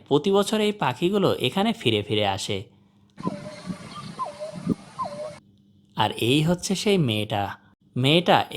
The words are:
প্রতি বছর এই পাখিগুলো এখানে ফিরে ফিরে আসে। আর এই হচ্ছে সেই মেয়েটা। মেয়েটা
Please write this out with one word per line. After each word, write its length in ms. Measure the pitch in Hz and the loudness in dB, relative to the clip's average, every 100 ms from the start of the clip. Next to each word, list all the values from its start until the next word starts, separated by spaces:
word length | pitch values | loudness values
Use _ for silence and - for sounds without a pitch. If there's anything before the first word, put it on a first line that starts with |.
| - | 2
প্রতি 240 | 143 196 196 | 2 4 2
বছর 220 | 196 214 208 | 2 2 0
এই 80 | 208 | 0
পাখিগুলো 460 | 135 120 175 208 160 - 123 | -2 0 0 2 2 2 0
এখানে 240 | 190 220 - | 0 0 0
ফিরে 200 | 123 107 98 | 2 0 0
ফিরে 180 | 107 101 95 | 0 0 -2
আসে। 220 | - 98 - _ _ _ _ - - - - - - - - 1077 - - 1017 605 622 622 - - - - 932 587 605 587 - _ _ _ _ - | -4 -6 -8 _ _ _ _ -12 -10 -10 -12 -14 -12 -12 -14 -16 -14 -10 -10 -10 -12 -8 -4 -4 -6 -10 -8 -8 -12 -14 -20 _ _ _ _ -2
আর 140 | 107 - 117 | -2 0 2
এই 100 | 147 156 | 2 2
হচ্ছে 240 | 180 - 190 | 0 -2 -2
সেই 160 | 214 196 131 | 2 2 2
মেয়েটা। 340 | 107 104 104 98 - _ _ _ 127 | 0 -2 -2 -4 -8 _ _ _ 0
মেয়েটা 420 | 131 170 175 143 - | 4 4 6 4 4